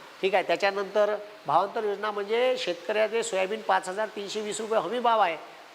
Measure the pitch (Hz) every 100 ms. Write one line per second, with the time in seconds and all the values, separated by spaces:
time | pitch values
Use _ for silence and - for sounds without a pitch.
0 | - - 190 190 170 170 196 196 190 214
1 | 208 208 - - - 156 196 226 214 196
2 | 214 202 202 226 254 254 - 170 - 214
3 | 220 226 220 190 190 220 208 190 185 190
4 | 214 208 196 214 214 202 214 220 170 247
5 | 240 226 185 156 - - -